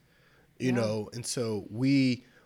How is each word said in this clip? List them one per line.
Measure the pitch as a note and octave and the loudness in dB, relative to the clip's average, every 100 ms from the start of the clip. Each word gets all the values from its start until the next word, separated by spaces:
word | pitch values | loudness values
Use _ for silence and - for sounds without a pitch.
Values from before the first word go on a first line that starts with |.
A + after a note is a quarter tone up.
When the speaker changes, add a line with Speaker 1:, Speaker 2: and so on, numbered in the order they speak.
| _ _ _ _ _ _ | _ _ _ _ _ _
Speaker 1:
You | B2+ | 0
Speaker 2:
Yeah. | A#2+ | 0
Speaker 1:
know, | A2 A2 G#2 | 0 -2 -6
and | G#2+ A2 | -8 -6
so | - A2+ G#2+ - | -4 -2 -4 -6
we | G#2 C3 C#3 C3 A#2+ - - | -2 4 4 4 0 -6 -20